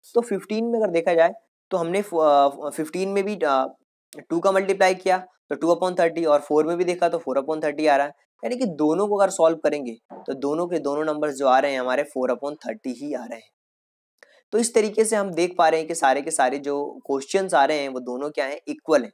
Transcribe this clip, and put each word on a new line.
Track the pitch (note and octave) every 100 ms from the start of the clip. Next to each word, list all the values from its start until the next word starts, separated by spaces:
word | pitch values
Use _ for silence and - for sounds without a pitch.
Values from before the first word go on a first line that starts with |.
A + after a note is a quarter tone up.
| -
तो | A#3
फिफ्टीन | A#3 F#3+ - G#3+
में | A#3 A#3
अगर | G#3
देखा | E3+ F3
जाए | E3+ E3 A3 _ _ _
तो | F#3
हमने, | E3 F#3+
अ, | G3+ E3 D#3 C#3+ C#3+ C#3 D3
फिफ्टीन | D#3 D#3 F3+ F#3+
में | G3
भी, | G3
अ, | G3+ D3+ C3+ C3 - _ _ _ -
टू | - E3+
का | G3
मल्टीप्लाई | F#3+ G3 F#3 F#3+
किया | F#3 F#3+ F#3 F#3 _ _
तो |
टू | C#3+ D#3+
upon | E3+ F#3 F3+
थर्टी | E3+ D#3+
और | E3 D3
फ़ोर | - D3+ D#3
में | E3+
भी |
देखा | F3+ F3 E3+
तो | E3
फ़ोर | C#3 C3
upon | C3+ D#3
थर्टी | D3+ D3 D#3
आ |
रहा | C#3
है, | C#3+ - _ _
यानी | A3+
कि | B3 A#3+ D3
दोनों | D3+ E3+ G#3
को | G3+
अगर | F#3+
सॉल्व | F#3 D#3+ D#3+
करेंगे | D3+ D3 B2 A2+ _ - -
तो |
दोनों | C3+ C#3 D#3 F3
के | E3+
दोनों | C#3 D3
नंबर्स | D#3 D3+ D3+
जो | C3+ C#3
आ | C3
रहे | C#3+
हैं | C3
हमारे | B2+ B2+
फ़ोर | D3 C3 B2+
upon | A#2+ C#3+ D3+
थर्टी | B2 A2 C3
ही | A#2 C#3+
आ | B2+
रहे | A#2 A2+
हैं। | _ _ _ _ _ _ _ _ _ _ _
तो | G#3+
इस | A#3
तरीके | A3+ G#3 G#3+
से | A3
हम | A3 G3
देख | E3 F3+ F3
पा | D#3+
रहे | D#3+
हैं | D#3+
कि |
सारे | D#3+ C3+ C3+
के | D3
सारे | D#3 C3 C#3+
जो | C#3+ C#3+ C#3+ - -
क्वेश्चंस | C#3 C3+ G3 F#3+
आ | E3
रहे | C#3 D3+
हैं | C#3
वो | B2+
दोनों | B2 B2 D3
क्या | D3+
हैं, | C3+ D3 -
इक्वल | C#3 - D3
हैं। | D#3+